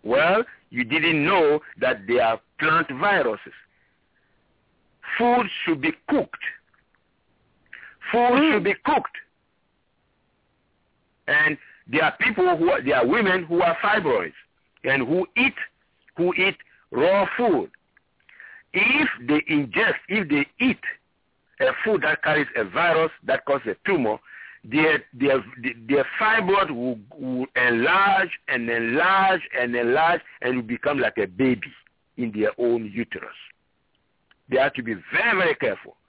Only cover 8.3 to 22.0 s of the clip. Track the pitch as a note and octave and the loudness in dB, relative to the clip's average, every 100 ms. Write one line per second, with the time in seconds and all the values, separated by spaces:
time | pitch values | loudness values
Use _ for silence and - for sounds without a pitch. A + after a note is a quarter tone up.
8.3 | B3+ D#4+ A3 F#3 G3 - D4 - - - | 4 4 2 0 -2 0 0 -2 -14 -20
9.3 | _ _ _ _ _ _ _ _ _ _ | _ _ _ _ _ _ _ _ _ _
10.3 | _ _ _ _ _ _ _ _ _ - | _ _ _ _ _ _ _ _ _ -2
11.3 | D3 D3+ D3 - - - B2+ D3+ - A3 | 0 2 -2 -12 -20 -6 0 0 0 -4
12.3 | A3 F#4 E4+ E3 - C3 C3+ A#2+ G#3 G3+ | 2 2 2 2 0 0 0 2 2 2
13.3 | F#3 E3 E3+ F3 E3 G3+ G#3+ E3 A2+ E2+ | 0 0 0 2 0 0 0 0 -2 -2
14.3 | - _ _ _ _ C3+ C3+ B2 E3+ F#3 | -12 _ _ _ _ -2 -2 0 -2 -2
15.3 | - B3+ - - _ _ _ _ - F3 | -2 -2 -2 -14 _ _ _ _ -2 -2
16.3 | F3+ F#3+ - - _ _ B2 D#3+ G3 F#3+ | 0 -2 -4 -18 _ _ 0 2 2 0
17.3 | - A#3+ D3+ F2+ _ _ _ _ _ _ | 0 0 0 -2 _ _ _ _ _ _
18.3 | - - - _ F3+ G#3+ C#4 D#4 - A#2+ | -20 -20 -20 _ -2 0 2 0 -4 0
19.3 | D3+ - D3+ C3+ - A3 - - G#3 E3+ | 0 2 -2 0 0 0 -2 -4 -4 0
20.3 | C#3+ C#3+ _ B3+ - - - _ _ _ | 0 -2 _ -2 0 -6 -12 _ _ _
21.3 | _ _ _ - - G#3+ G3+ | _ _ _ -2 0 -2 0